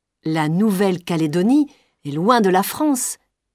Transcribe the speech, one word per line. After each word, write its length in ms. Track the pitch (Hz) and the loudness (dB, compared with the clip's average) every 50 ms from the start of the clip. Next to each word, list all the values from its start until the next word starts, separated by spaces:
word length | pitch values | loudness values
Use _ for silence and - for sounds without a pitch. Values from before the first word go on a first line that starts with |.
| _ _ _ _ - | _ _ _ _ -8
La 260 | 160 160 165 151 151 | -4 -2 -2 0 0
Nouvelle-Calédonie 1160 | 160 175 214 226 196 180 202 196 185 165 - - 175 160 160 156 147 175 180 220 262 302 294 285 - _ _ _ _ _ - | 0 0 0 0 0 0 0 0 -2 -2 -4 -4 -2 -2 -2 -2 0 0 2 2 2 2 2 0 -4 _ _ _ _ _ -12
est 80 | 147 | -8
loin 300 | 139 151 170 208 254 240 | -6 -2 0 2 2 4
de 80 | 214 190 | 4 4
la 140 | 180 185 190 | 2 2 0
France 540 | - - - 302 302 285 254 - - - - _ _ _ _ _ _ _ | -2 -2 -2 0 0 0 -2 -4 -6 -10 -12 _ _ _ _ _ _ _